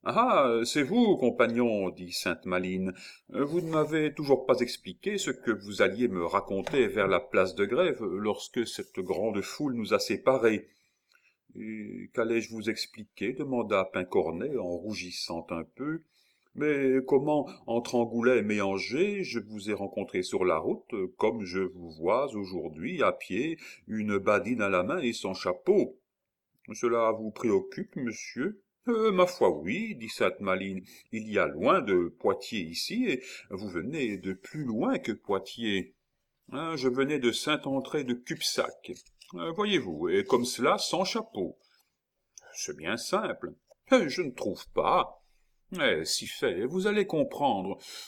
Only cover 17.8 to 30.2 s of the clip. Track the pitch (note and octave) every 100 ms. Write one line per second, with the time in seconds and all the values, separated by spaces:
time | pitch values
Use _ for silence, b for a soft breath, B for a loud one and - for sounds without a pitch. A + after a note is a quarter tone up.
17.8 | A#2+ B2 A2+ A#2 A#2 B2 G#2 G#2 G2 G2
18.8 | G2 C3 G3+ G3+ F3 A2+ G2+ G#2+ G2 G2+
19.8 | G2 - F#2+ F#2+ F#2 G2 F#2 D#2+ F#2+ A3
20.8 | - G#2+ F#2 - A2 A#2 F#2+ F#2 F#2 F2+
21.8 | E2+ D#2 E2 A#2 C#3 G#2+ F#2+ F#2 D#2+ D#2
22.8 | G#2 F3 G#2 - - F#2+ D#3 D#3+ B B
23.8 | - A2 G#2 G2+ F#2+ G#2 G2+ B2 G2+ F#2
24.8 | F#2+ D3 B2+ A2 G2+ F#2 F#2+ F2+ - G#3
25.8 | - - _ _ _ _ _ _ - G#2+
26.8 | A#2+ A#2 A2+ A2 A2 - A#2+ G2 F#2+ -
27.8 | - E3 A#2+ A2 - A#2+ E3 G#3+ _ _
28.8 | - A3+ A3 F#3 F3+ - G#3+ - E2 D#3+
29.8 | A3+ D3 A2 -